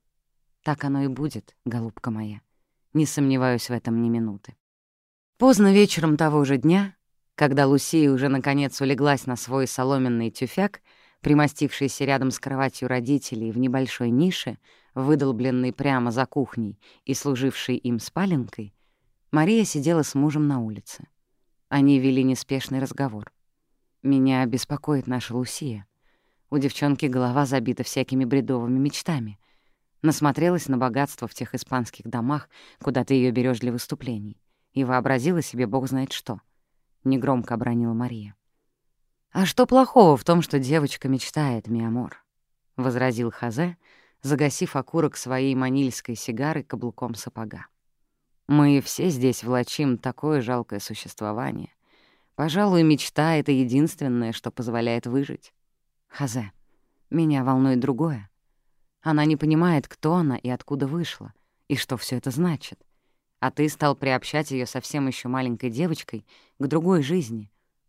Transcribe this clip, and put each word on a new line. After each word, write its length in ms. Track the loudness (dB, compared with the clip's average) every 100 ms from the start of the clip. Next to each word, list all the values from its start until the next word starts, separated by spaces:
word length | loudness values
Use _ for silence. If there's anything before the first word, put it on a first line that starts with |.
| _ _ _ _ _ _
"Так 220 | -6 -4
оно 200 | -2 -2
и 40 | -2
будет, 480 | -4 -6 -8 -16 _
голубка 460 | -6 -6 -6 -8 -8
моя. 320 | -6 -8 -12 _ _ _ _ _
Не 140 | 0 0
сомневаюсь 640 | 2 2 2 2 0 -2
в 20 |
этом 300 | -4 -2 0
ни 60 | 0
минуты". 460 | 0 -4 -8 -16 -20 _ _ _ _ _ _ _ _
Поздно 340 | 6 8 8
вечером 440 | 8 6 4 0 2
того 280 | 2 2
же 140 | 2 2
дня, 380 | 4 4 2 -8 _ _ _
когда 320 | 0 2 4 4
Лусия 440 | 4 2 2 4
уже 180 | 4 2
наконец 520 | 0 0 0 -2 -2
улеглась 460 | -2 2 2 2 -2
на 100 | -8
свой 300 | -4 -2 -2
соломенный 640 | -2 0 0 0 0 -4
тюфяк, 500 | -4 -6 -2 -4 -4 _ _ _ _
примостившийся 840 | 2 4 4 0 -4 -2 -4 -2
рядом 260 | -2 0 0
с 80 | -4
кроватью 500 | -6 -2 -4 -4 -4
родителей 600 | -4 0 -2 -2 -8 -4
в 80 | -2
небольшой 520 | 0 0 -4 -4 0
нише, 480 | 2 2 0 -8 -12 _ _ _ -4
выдолбленной 760 | 0 2 2 0 -2 0 -2
прямо 380 | -2 -2 0 0
за 160 | -2 -2
кухней 540 | -4 -4 -4 -8 -8 _ _
и 100 | -8
служившей 640 | -4 -4 -2 -2 -2 -6 -4
им 240 | -2 -4
спаленкой, 760 | -4 -4 0 0 -2 -10 -16 _ _ _ _ _ _
Мария 340 | 2 4 4
сидела 380 | 2 0 2 2
с 120 | 0
мужем 340 | 0 0 2 0
на 120 | 0
улице. 480 | -4 -8 -14 -20 -20 _ _ _ _ _ _
Они 300 | 4 6 6
вели 240 | 4 2
неспешный 560 | 2 0 -2 -6 -4 -4
разговор. 540 | -4 -4 -6 -6 -14 _ _ _ _ _ _ _
"Меня 440 | 0 4 4 2 0
беспокоит 600 | -2 -4 -6 -2 -2 -2
наша 280 | -6 -4
Лусия. 520 | -6 -6 -8 -10 -10 -14 _ _ _ _ _ _
У 100 | -2
девчонки 480 | -2 0 0 0 0
голова 380 | 0 0 0
забита 380 | 2 0 -2 -4
всякими 420 | -4 -4 -2 -2
бредовыми 540 | 0 0 0 -2 0 0
мечтами. 600 | 0 -2 -4 -4 -6 -12 _ _ _ _ _ _
Насмотрелась 640 | 0 2 0 2 0 0 -2
на 100 | -2
богатство 480 | 0 0 -2 -4 -14
в 80 |
тех 200 | -10 -10
испанских 520 | -10 -6 -6 -6 -10 -8
домах, 420 | -6 -4 -4 -8 -20 -20 _
куда 240 | -4 -2
ты 100 | 2
её 180 | 2 2
берёшь 260 | 2 0 -2
для 140 | -4
выступлений, 680 | -6 -8 -10 -8 -8 -10 -16 _ _ _
и 120 | -4
вообразила 580 | 0 2 2 2 2 0
себе 240 | -2 -4 -2
бог 220 | -2 -2
знает 240 | -4 -4
что", — 280 | -8 -10 -12 _ _ _ _ _ _
негромко 500 | 0 0 2 0 -2
обронила 380 | -4 -2 0 0
Мария. 440 | -2 -4 -8 -14 -18 _ _ _ _ _ _ _ _ _
"А 120 | -2
что 220 | 2 4 6
плохого 500 | 6 8 10 10 8
в 80 |
том, 160 | 4 2
что 180 | 4 -2
девочка 500 | 2 2 0 -2 -2
мечтает, 600 | -2 -2 -2 -2 -2 -4
миамор?", 560 | -2 -2 -4 -6 -12 _ _ _ _ _ -4
возразил 540 | -2 0 0 0 -4
Хозе, 460 | -4 -6 -2 -4 -6 _ _ _ _
загасив 540 | -2 0 0 -2 -4 -6
окурок 400 | -4 -2 -2 -4
своей 380 | -6 -2 0
манильской 600 | 0 0 0 -2 -4 -10
сигары 480 | -10 -8 -4 -4 -4
каблуком 520 | -8 -8 -10 -8 -10
сапога. 520 | -10 -12 -12 -12 -14 -20 _ _ _ _ _ _ _ 2
"Мы 320 | 4 6 4
все 300 | 0 -2 -2
здесь 340 | 2 0 0
влачим 540 | -2 -2 -2 -2 0 0
такое 420 | -4 -4 -2 0
жалкое 380 | 0 -4 -4 -10
существование. 960 | -10 -14 -14 -8 -6 -4 -6 -8 -12 _ _ _ _ _ _
Пожалуй, 480 | -6 -2 0 4 6
мечта — 520 | 6 4 0 0 2 2
это 160 | 2
единственное, 800 | 2 2 2 0 -2 -2 -2 -2
что 180 | -6 -10
позволяет 560 | -8 -4 -2 -2 -2 -2
выжить. 460 | -2 -4 -8 -16 _ _ _ _ _ _
Хозе, 440 | -6 -4 -4 -8 -14 _ _ _ _ _
меня 340 | 0 2 2
волнует 360 | 2 2 4 2
другое. 500 | 0 0 -2 -4 -12 _ _ _ _ _ _ _
Она 220 | 0 2 2
не 100 | 2
понимает, 500 | 2 2 4 2 -2
кто 280 | -4 0
она 220 | 2 0 -2
и 120 | -4
откуда 380 | -8 -6 -4 -2
вышла, 480 | -4 -6 -10 -18 -20 _ _ -6
и 80 | -4
что 200 | -4 -6
всё 200 | -4 -6
это 140 | -4
значит. 500 | -2 0 -2 -8 -20 _ _ _ _ _ _
А 100 | -4
ты 180 | 0 -2
стал 280 | 0 0 0
приобщать 540 | -2 -2 -2 -4 -4
её 140 | -6
совсем 420 | -6 -8 -6 -4 -4
ещё 200 | -4 -6
маленькой 420 | -4 -4 -4 -4
девочкой 560 | -2 -2 -4 -8 -16 -16 _ _ _
к 80 | -2
другой 360 | 0 2 2
жизни, 480 | 2 -2 -2 -8 -12 _ _ _